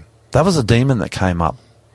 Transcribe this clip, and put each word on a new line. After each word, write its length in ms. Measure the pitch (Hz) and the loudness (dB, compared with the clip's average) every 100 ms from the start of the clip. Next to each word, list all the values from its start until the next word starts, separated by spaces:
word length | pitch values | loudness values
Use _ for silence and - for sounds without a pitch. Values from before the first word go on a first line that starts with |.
| - _ _ | -16 _ _
That 120 | 135 | 0
was 140 | 175 165 | 2 0
a 60 | |
demon 360 | 107 117 135 123 | 2 2 2 0
that 120 | 80 | -4
came 300 | - 95 87 | -4 -2 0
up, 140 | 82 - _ _ _ | -2 -4 _ _ _